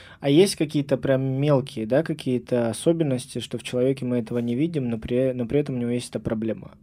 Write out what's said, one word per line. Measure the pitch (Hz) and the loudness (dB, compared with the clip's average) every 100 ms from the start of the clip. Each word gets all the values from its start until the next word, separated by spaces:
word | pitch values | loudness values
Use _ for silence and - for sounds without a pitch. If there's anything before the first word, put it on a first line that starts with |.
| - - | -20 -4
а | 143 | 4
есть | 147 202 - | 6 6 2
какие-то | 151 151 139 127 | -2 -2 0 0
прям | 139 131 | 2 2
мелкие, | 135 131 147 135 135 110 110 | 2 0 4 2 2 -6 0
да, | 135 | 2
какие-то | 160 147 131 123 - 120 117 | 2 -4 -2 -2 0 0 0
особенности, | 107 170 170 151 127 - 127 | 0 2 2 2 -2 -4 -10
что | - 120 | -8 -10
в | |
человеке | - 127 131 135 123 | -4 0 0 0 -2
мы | 123 | -2
этого | 113 120 | -2 -2
не | 120 | -2
видим, | 120 170 156 120 | 0 -2 -2 -4
но | 113 | -4
при, | - 123 131 | -2 0 0
но | 127 113 | 0 0
при | 143 | 0
этом | 143 127 | 0 -2
у | |
него | 120 | -2
есть | 123 120 | -2 -4
эта | 117 | -6
проблема? | - 110 110 104 - - | -4 -2 -2 -6 -10 -20